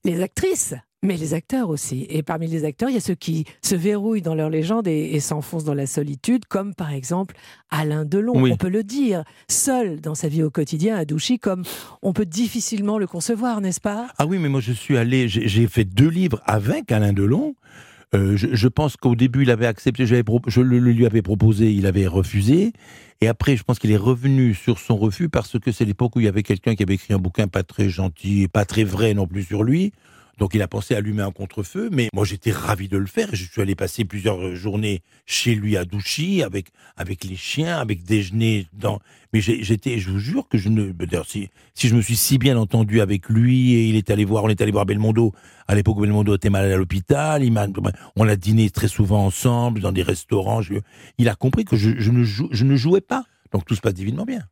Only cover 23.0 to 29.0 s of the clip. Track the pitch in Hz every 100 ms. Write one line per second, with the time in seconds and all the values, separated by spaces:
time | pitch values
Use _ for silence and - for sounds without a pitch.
23 | - _ 110 117 - 127 - 120 107 107
24 | 107 123 135 135 123 98 - 117 - 110
25 | 107 98 165 123 113 110 120 107 107 98
26 | 120 123 107 98 101 98 - 107 95 98
27 | - 98 90 - 101 92 87 - 101 92
28 | 92 80 98 101 92 107 101 110 104 95